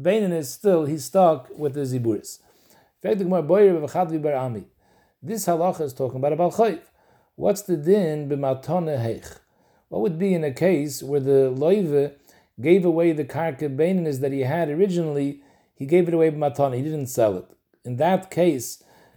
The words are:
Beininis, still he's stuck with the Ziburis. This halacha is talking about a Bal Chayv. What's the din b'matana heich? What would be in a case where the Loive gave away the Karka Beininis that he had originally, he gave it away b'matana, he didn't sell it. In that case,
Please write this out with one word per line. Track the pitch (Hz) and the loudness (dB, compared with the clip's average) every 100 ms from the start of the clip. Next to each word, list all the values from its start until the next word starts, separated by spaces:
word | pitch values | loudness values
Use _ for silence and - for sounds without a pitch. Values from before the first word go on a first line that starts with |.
Beininis, | 147 220 196 165 135 | 0 0 0 -2 -6
still | - 202 175 147 | -2 2 2 2
he's | 156 | -4
stuck | 131 190 175 151 - - | -2 4 4 4 -4 -6
with | 147 | -6
the | 139 | -4
Ziburis. | 135 127 117 101 - - _ _ _ _ _ _ | -4 -2 0 -2 -6 -20 _ _ _ _ _ _
This | 190 214 180 180 147 190 202 170 147 170 175 160 151 139 127 110 92 _ _ _ _ _ 127 220 180 | -2 0 0 0 2 6 6 4 0 -2 -2 -2 -2 -2 -4 -6 -12 _ _ _ _ _ -10 -6 -2
halacha | 165 180 175 | 0 0 -2
is | 147 | -6
talking | 127 131 131 | -4 -6 -2
about | 143 | -2
a | 151 | 0
Bal | 175 | 0
Chayv. | - 226 - - _ _ _ _ | 2 0 0 -10 _ _ _ _
What's | - 170 196 | -4 -2 -2
the | - 165 | -2 -2
din | 147 208 165 151 143 | 2 2 2 -2 -4
b'matana | 143 139 131 - 180 160 139 | -2 -2 -2 -2 -4 -2 -2
heich? | 113 113 - - _ _ _ _ _ | -4 -6 -10 -20 _ _ _ _ _
What | 85 | -2
would | 214 160 | -2 0
be | 196 | 0
in | 175 | 0
a | 151 | -2
case | 123 170 165 147 127 | 0 2 2 -2 -6
where | 135 143 | -4 -2
the | 135 135 135 | 4 4 4
Loive | 127 156 208 170 143 143 - _ _ _ - | 2 2 2 2 0 0 -6 _ _ _ -4
gave | 135 190 175 | 4 4 4
away | 165 170 | 2 2
the | 151 | 0
Karka | 135 139 165 131 151 | -4 -4 -4 -4 -4
Beininis | 131 165 190 160 135 | -2 0 0 -2 -2
that | 139 | -2
he | 139 | -2
had | 127 165 160 | -2 -2 -2
originally, | 147 202 175 160 143 139 143 _ _ _ | 0 0 0 -2 -2 -4 -6 _ _ _
he | - 139 | -12 0
gave | 175 170 | 2 2
it | |
away | 170 160 | 2 2
b'matana, | 151 147 131 139 123 | 0 -2 0 0 0
he | |
didn't | 147 156 131 | -4 -6 -4
sell | - 110 92 | 0 0 0
it. | - _ _ _ | -8 _ _ _
In | 123 123 | -8 -2
that | 165 185 185 | 0 0 -2
case, | - 175 135 - - _ _ _ | 0 0 0 -4 -14 _ _ _